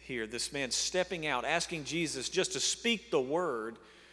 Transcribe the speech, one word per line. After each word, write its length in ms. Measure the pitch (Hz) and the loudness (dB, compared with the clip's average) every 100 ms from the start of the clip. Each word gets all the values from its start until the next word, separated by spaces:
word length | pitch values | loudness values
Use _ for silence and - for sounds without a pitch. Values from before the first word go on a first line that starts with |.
here, 240 | - 127 110 | -6 -4 -2
this 260 | 117 - | -2 -2
man 180 | 143 131 | -2 0
stepping 560 | - - 180 180 180 156 | 0 0 2 0 0 0
out, 180 | 127 | 0
asking 400 | 120 165 - 170 | 2 2 0 -4
Jesus 440 | 131 160 160 135 120 | -4 -2 -2 -2 -2
just 240 | - 175 | 0 0
to 80 | 135 | 2
speak 500 | - - 233 226 - | 0 0 2 0 2
the 100 | 156 | 2
word, 580 | 131 160 180 117 110 113 - - - | 2 2 0 -2 -4 -8 -16 -20 -20